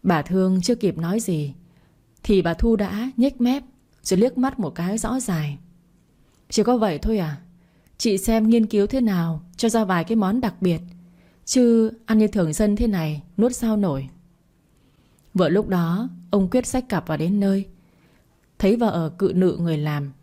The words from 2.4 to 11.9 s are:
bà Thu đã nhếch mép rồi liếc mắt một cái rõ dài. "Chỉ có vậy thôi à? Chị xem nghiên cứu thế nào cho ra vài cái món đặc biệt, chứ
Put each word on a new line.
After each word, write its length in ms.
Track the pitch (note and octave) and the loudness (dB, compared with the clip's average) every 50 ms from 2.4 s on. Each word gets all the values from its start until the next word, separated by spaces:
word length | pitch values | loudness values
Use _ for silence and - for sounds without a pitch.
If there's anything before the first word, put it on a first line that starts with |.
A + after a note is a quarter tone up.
bà 120 | F3+ E3+ E3 | 2 0 -2
Thu 220 | - - A#3 A3+ | 0 2 2 2
đã 340 | G3+ G#3 F#3 F#3+ G#3 A#3 C4 C4 | 2 0 -4 -4 -6 -6 -6 0
nhếch 240 | - A#3+ C#4+ C4+ - | 0 0 0 2 0
mép 220 | A#3+ A#3+ C4 C#4+ - - _ _ _ _ _ _ | 0 0 0 -2 -6 -14 _ _ _ _ _ _
rồi 180 | _ - F#3+ F3+ | _ -2 2 2
liếc 180 | A3+ C4 B3+ B3+ | 2 2 2 0
mắt 200 | B3 C4+ C4+ C4+ | -2 -2 -2 -4
một 120 | G3 D3 | -6 -6
cái 280 | - - E3+ F3+ G#3 A3+ | -6 -6 -4 -4 -4 -4
rõ 220 | - - A#3+ C4 | -4 -4 -4 -4
dài. 380 | B3 - F3+ D#3+ D3+ D3 C#3+ - - - _ _ _ _ _ _ _ _ _ _ _ _ _ _ _ _ | -4 -4 -4 -4 -4 -6 -8 -10 -16 -20 _ _ _ _ _ _ _ _ _ _ _ _ _ _ _ _
"Chỉ 120 | - A3 | -2 0
có 160 | G#3 A3+ B3+ A#3+ | 2 2 2 2
vậy 200 | A3 G3+ D#3+ C#3+ | 2 0 -2 -2
thôi 200 | - G#3+ A3+ G#3 | -2 -2 -2 0
à? 220 | F3 D#3 C#3+ C#3 - - - _ _ _ _ _ _ _ _ _ | -2 -4 -6 -10 -14 -20 -20 _ _ _ _ _ _ _ _ _
Chị 200 | - A#3 G3 F#3+ | -2 0 0 0
xem 300 | F#3 - A3+ A3+ A3 A3 | 0 0 2 2 4 4
nghiên 180 | A#3 A#3 A3 | 4 4 2
cứu 200 | G#3 - G3+ G3+ | 2 2 0 0
thế 140 | G#3 B3+ C4+ | 0 0 0
nào 420 | B3 A3 F#3+ F3 E3+ E3 E3 D#3 - - - | 0 0 0 0 -2 -2 -4 -6 -10 -16 -8
cho 120 | - - A3+ | -2 -2 0
ra 160 | A3 A3+ A3 | 2 2 0
vài 200 | F#3 F#3 E3+ E3 | 2 0 -2 0
cái 120 | F3 A3+ | 0 0
món 240 | A3+ G3 F#3 G#3 B3+ | 0 2 0 0 0
đặc 220 | B3 G#3 - - | -2 -4 -4 -2
biệt, 180 | F#3+ F3+ E3+ D#3 - - - - - - _ _ _ _ _ _ _ | 0 0 0 -2 -6 -12 -20 -20 -20 -20 _ _ _ _ _ _ _
chứ 460 | - - C4 B3 A#3 A#3 A3+ A3 A3 | -2 2 4 4 6 6 4 4 2